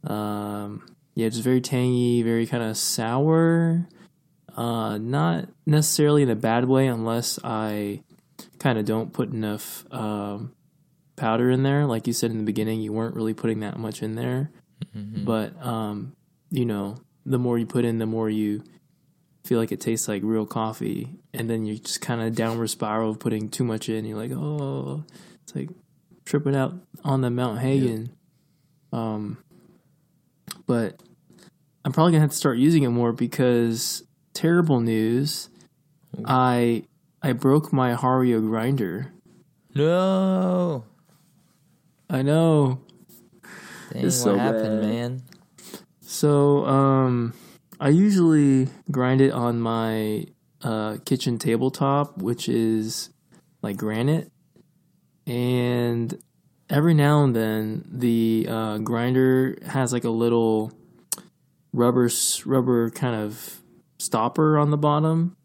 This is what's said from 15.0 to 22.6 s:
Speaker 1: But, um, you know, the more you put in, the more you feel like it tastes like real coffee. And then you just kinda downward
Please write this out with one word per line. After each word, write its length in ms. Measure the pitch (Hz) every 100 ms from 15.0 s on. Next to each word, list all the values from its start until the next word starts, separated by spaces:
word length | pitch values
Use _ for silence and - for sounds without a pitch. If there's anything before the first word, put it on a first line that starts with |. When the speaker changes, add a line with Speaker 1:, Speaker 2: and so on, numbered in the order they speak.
| 104 110 101
Speaker 1:
But, 360 | 110 107 - 127
um, 500 | 113 107 104 131 - _ _ _
you 160 | 131 120
know, 320 | 104 98 123 _ _ -
the 140 | 131
more 180 | 123 120
you 80 | 113
put 200 | 131 120
in, 120 | 113
the 60 | 110
more 240 | 110 110
you 340 | 107 107 104 - - _ _ _ _ _ _ -
feel 120 | 120
like 120 | 113
it 80 | 95
tastes 280 | - 113 -
like 140 | 101
real 220 | 104 110 104
coffee. 640 | 117 110 110 113 101 123 175 _
And 160 | 127 113
then 160 | 113 107
you 120 | 107
just 240 | - -
kinda 280 | - 117 113
downward 380 | 113 113 117